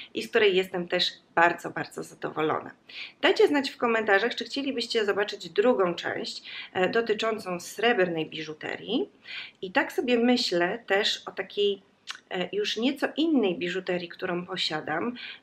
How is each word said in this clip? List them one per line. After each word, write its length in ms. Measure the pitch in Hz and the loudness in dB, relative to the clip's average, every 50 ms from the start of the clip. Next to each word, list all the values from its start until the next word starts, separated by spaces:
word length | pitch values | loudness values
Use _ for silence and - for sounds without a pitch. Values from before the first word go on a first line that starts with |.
| - - - | -14 -10 -8
i 100 | 226 220 | -8 -4
z 60 | - | 0
której 260 | - 233 214 202 185 | 2 4 4 6 4
jestem 320 | 185 190 190 - 180 175 | 4 2 0 -2 -4 -4
też 240 | 175 - 180 180 - - - _ _ - | 0 0 0 0 -2 -4 -8 _ _ 4
bardzo, 340 | 170 165 175 170 - - 165 | 6 6 6 4 2 -6 -8
bardzo 340 | - 165 147 - - 156 160 | -6 -8 -8 -8 -8 -12 -12
zadowolona. 680 | 160 160 - - 147 - 151 156 151 131 - - - - _ _ - - - - - - _ | -12 -10 -8 -8 -6 -2 0 0 0 0 0 -4 -8 -16 _ _ -16 -14 -14 -14 -14 -4 _
Dajcie 260 | - 311 392 - 440 | 2 4 6 6 4
znać 220 | 311 294 285 269 - | 4 4 2 0 -2
w 80 | - | -4
komentarzach, 580 | - - 233 226 226 214 214 196 196 214 240 240 | -2 0 2 2 2 2 4 4 4 4 2 -2
czy 100 | - 233 | -4 -8
chcielibyście 600 | - - 277 277 285 233 233 233 - - 226 208 | -6 -6 -6 -4 -4 -4 -4 -4 -2 0 0 0
zobaczyć 440 | 202 190 190 208 208 208 202 - 165 | 0 0 0 0 -2 -4 -10 -12 -4
drugą 440 | 160 - 208 254 247 190 190 175 170 | 0 2 4 4 6 4 4 2 0
część, 500 | - - - 107 - 220 - - - - - - - - - - | -2 -4 -6 -4 -4 -6 -8 -10 -12 -14 -14 -14 -14 -12 -6 -2
e, 160 | 185 185 180 | 0 2 2
dotyczącą 720 | - 226 233 226 208 208 220 226 220 202 185 185 180 170 | 2 2 2 0 0 0 0 -2 -2 -4 -4 -6 -8 -8
srebrnej 680 | - - - - 208 240 240 190 185 175 165 160 156 | -8 -10 -4 0 2 2 4 4 2 2 2 -2 -4
biżuterii. 840 | 160 - 160 156 151 156 - - - - - 165 180 214 294 415 - _ _ - - - - - - - _ | -6 -8 -10 -10 -10 -12 -10 -8 -8 -8 -8 -4 -2 0 0 -2 -2 _ _ -18 -14 -14 -12 -14 -14 -14 _
I 100 | - 185 | -8 -2
tak 200 | 185 277 320 320 | 0 0 0 0
sobie 260 | - - 320 240 247 | -2 -2 0 2 4
myślę 640 | 226 233 247 247 240 - - 185 175 175 180 208 233 - | 4 6 6 4 4 2 2 2 2 2 0 -2 -4 -2
też 340 | - 196 196 220 - - - - | 0 2 2 2 0 -2 -4 -8
o 60 | 196 | -10
takiej, 500 | 185 - 190 190 - 208 202 202 196 196 _ _ _ _ _ - - - _ - | -8 -8 -8 -6 -2 0 2 2 0 -2 _ _ _ _ _ -16 -16 -16 _ -8
e, 200 | 190 185 180 - | -6 -4 -4 -4
już 260 | - 202 208 208 - | -2 -4 -2 -2 -2
nieco 300 | 214 226 269 277 - - - - | 0 0 0 0 0 -4 -4 0
innej 400 | - 311 339 311 254 214 190 170 | 0 2 2 4 4 4 2 0
biżuterii, 520 | - 175 175 180 190 185 - 180 175 175 175 | -2 -2 -4 -4 -4 -2 -2 -2 -2 -4 -6
którą 360 | - - 185 185 175 175 175 | -10 -8 -6 -4 -4 -4 -4
posiadam. 680 | 180 190 180 - - 156 156 151 147 151 170 202 240 240 - - - - - | -6 -6 -4 -4 -4 -4 -4 -4 -2 -2 -2 -2 -4 -6 -8 -10 -14 -16 -14